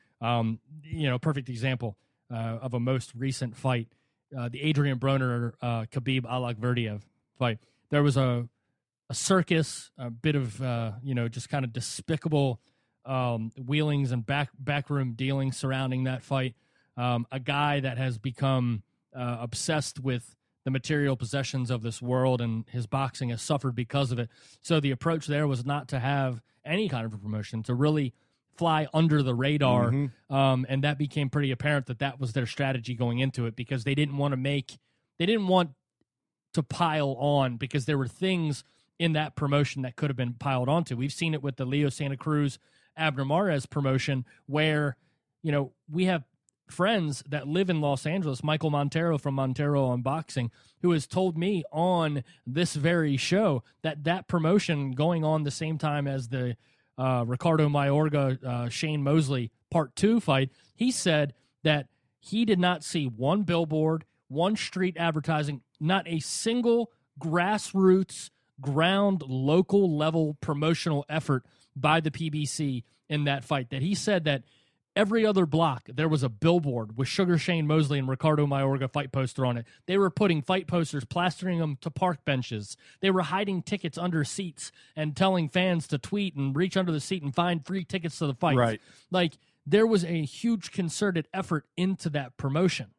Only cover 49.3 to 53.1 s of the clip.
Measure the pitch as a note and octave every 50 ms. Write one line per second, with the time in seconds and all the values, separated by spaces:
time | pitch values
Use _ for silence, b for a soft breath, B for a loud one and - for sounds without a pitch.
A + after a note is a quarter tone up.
49.3 | C3+ C3+ C3+ C3 B2+ C3+ D3 D3 D3 C#3 C3+ B2+ B2 B2 A#2+ C3 C#3+ D#3+ D#3 -
50.3 | - C3 A#2 A#2 b b b b b b - F3+ E3+ D3+ - - - F#3 F#3+ F#3
51.3 | D#3+ E3 E3+ G3+ G#3 E3+ C#3+ - D3 D#3 F3 F#3 F3+ E3+ D#3+ D3+ D3 C3+ b b
52.3 | b b b B2 C3 E3 F3 - - D3 C#3 E3 F3 E3+ D#3 D3